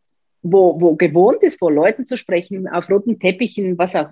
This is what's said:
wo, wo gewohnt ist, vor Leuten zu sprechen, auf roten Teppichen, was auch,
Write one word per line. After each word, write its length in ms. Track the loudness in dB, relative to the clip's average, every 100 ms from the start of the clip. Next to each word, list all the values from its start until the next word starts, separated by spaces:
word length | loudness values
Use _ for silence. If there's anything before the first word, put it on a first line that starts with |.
| _ _ _ _
wo, 380 | 0 4 4 4
wo 140 | 2 2
gewohnt 460 | 0 4 2 4
ist, 160 | 0 0
vor 140 | -2
Leuten 320 | 2 0 -2
zu 120 | -8 -10
sprechen, 520 | -4 -4 -4 -10 -8
auf 220 | -6 -2
roten 280 | -2 -2 -4
Teppichen, 600 | -2 -2 -6 -6 -4 -4
was 180 | -2 -4
auch, 140 | -6